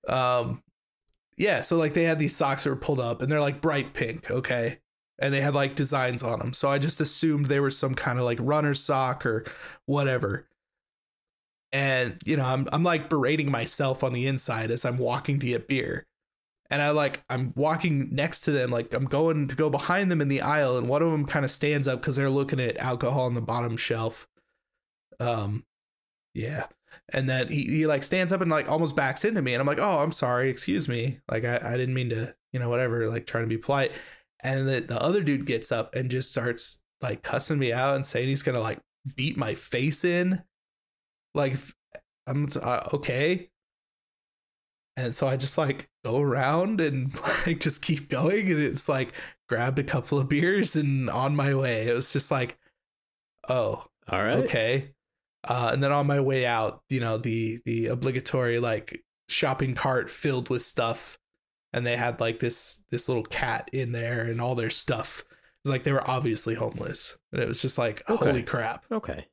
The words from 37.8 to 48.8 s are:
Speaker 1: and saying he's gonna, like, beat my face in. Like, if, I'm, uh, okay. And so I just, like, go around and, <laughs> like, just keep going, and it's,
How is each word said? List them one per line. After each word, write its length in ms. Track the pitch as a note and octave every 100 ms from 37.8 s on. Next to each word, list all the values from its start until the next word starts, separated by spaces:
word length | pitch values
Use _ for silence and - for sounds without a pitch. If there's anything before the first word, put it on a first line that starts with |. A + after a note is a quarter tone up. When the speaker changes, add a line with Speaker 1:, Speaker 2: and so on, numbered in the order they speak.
| C3+ C#3
Speaker 1:
and 80 |
saying 240 | C3+ B2 B2+
he's 140 | C#3
gonna, 180 | - B2
like, 200 | G#2+ - _ _ C#3 -
beat 200 | C3+ -
my 160 | A2+
face 500 | G#2 - B2 C#3 D3
in. 380 | F3 F3 F3+ F#3 - _ _ _ _ _ _ _ _
Like, 180 | D3 C#3
if, 220 | C3 - - _ - _ _ -
I'm, 220 | C3 D3 -
uh, 280 | - B2 -
okay. 560 | C#3+ - B2+ D3+ F3+ F3 _ _ _ _ _ _ _ _ _ _ _ _ _ _ -
And 180 | B2
so 140 | A#2 C3+
I 80 | C3
just, 180 | C3+ -
like, 320 | D3 C#3+ - _
go 160 | A#2 B2
around 600 | C#3+ B2+ C3 D#3+ F#3+ G#3+
and, 380 | D#3 C3+ C3 -
<laughs> 260 | - - -
like, 140 | E3
just 200 | D#3 -
keep 280 | - D3 -
going, 400 | C3 C#3+ G#3 F#3+
and 80 | D#3
it's, 280 | D3 D3